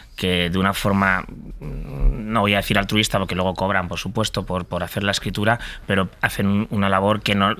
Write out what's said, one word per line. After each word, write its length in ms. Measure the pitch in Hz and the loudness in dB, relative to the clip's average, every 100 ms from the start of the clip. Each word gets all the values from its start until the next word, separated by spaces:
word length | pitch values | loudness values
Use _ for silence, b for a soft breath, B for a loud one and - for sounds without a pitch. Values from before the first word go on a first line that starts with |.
| B - | B -4
que 320 | 92 90 87 | 0 2 2
de 80 | 92 | 2
una 160 | 95 | 0
forma, 480 | 98 104 98 98 92 | 0 0 2 2 2
mm, 1080 | - - - - - 69 - 67 131 131 107 | -2 -12 -14 -12 -10 -10 -8 0 2 2 0
no 100 | 113 | 0
voy 140 | 101 101 | 2 2
a 20 | |
decir 200 | - 101 | 2 0
altruista, 420 | 98 107 107 104 | 2 2 2 0
porque 160 | 92 90 | -2 0
luego 180 | 92 | 0
cobran, 340 | 87 95 98 90 | 0 0 0 -2
por 120 | 87 | -4
supuesto, 460 | - 110 107 - 92 | -4 -2 -2 -4 -4
por, 200 | 90 87 | -4 -4
por 180 | 87 | -4
hacer 200 | 92 - | -4 -2
la 80 | 98 | -2
escritura, 480 | 98 107 95 104 117 B B - | -2 -2 0 0 0 B B 0
pero 240 | 95 95 - | 0 0 -2
hacen 280 | - - 98 | -2 0 2
un, 200 | 101 110 | 2 0
una 180 | 107 98 | 0 2
labor 320 | 95 101 104 | 2 2 0
que 140 | - 104 | 0 2
no, 200 | 98 110 | 2 0